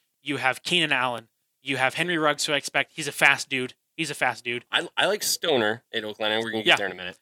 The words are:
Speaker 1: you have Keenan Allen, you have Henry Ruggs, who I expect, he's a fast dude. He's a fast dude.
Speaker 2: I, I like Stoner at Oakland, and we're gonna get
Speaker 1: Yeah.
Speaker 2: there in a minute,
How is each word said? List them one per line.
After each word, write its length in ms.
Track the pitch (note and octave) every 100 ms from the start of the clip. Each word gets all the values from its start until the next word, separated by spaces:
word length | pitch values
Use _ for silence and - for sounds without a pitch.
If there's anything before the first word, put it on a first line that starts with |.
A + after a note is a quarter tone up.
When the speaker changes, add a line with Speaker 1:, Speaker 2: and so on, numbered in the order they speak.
| _ _
Speaker 1:
you 160 | C#3 C#3
have 240 | C3 B2
Keenan 260 | - F3+ D#3
Allen, 360 | C3+ B2+ A#2 A2+ _ _ _
you 140 | C3+ C3
have 180 | C3
Henry 240 | C#3+ F3 E3+
Ruggs, 260 | D#3 D3
who 80 | -
I 40 | C#3+
expect, 360 | - D3 C3 -
he's 100 | D3
a 40 |
fast 360 | - D3 C#3 -
dude. 260 | C3+ B2+ - _ -
He's 140 | D#3
a 40 |
fast 300 | D3 C3 A#2
dude. 220 | B2 A#2+ -
Speaker 2:
I, 160 | B2 E3 -
I 80 | E3
like 160 | G#3+
Stoner 600 | - - F3 C3+ G#2 A#2 _
at 100 | A2+
Oakland, 300 | G#2+ G#2 G#2+
and 100 | A2
we're 60 | A2+
gonna 140 | A2
get 60 | G#2+
Speaker 1:
Yeah. 40 | C#3
Speaker 2:
there 100 | G2
in 60 |
a 40 | F2+
minute, 200 | F2+ -